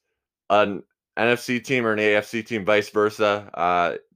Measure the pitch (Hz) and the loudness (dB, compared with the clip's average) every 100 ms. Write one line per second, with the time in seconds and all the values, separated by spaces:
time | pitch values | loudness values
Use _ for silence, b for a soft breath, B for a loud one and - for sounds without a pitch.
0 | _ _ _ _ - 101 101 87 - _ | _ _ _ _ 0 2 2 -2 -12 _
1 | _ - 113 120 - 120 123 127 113 107 | _ -2 0 0 -2 -6 -2 -2 0 0
2 | 107 104 104 117 110 113 92 107 104 107 | 2 2 0 -6 -6 -4 0 0 0 0
3 | 104 107 104 104 101 - 87 87 85 - | 0 2 0 0 -4 -4 0 0 0 -4
4 | - | -12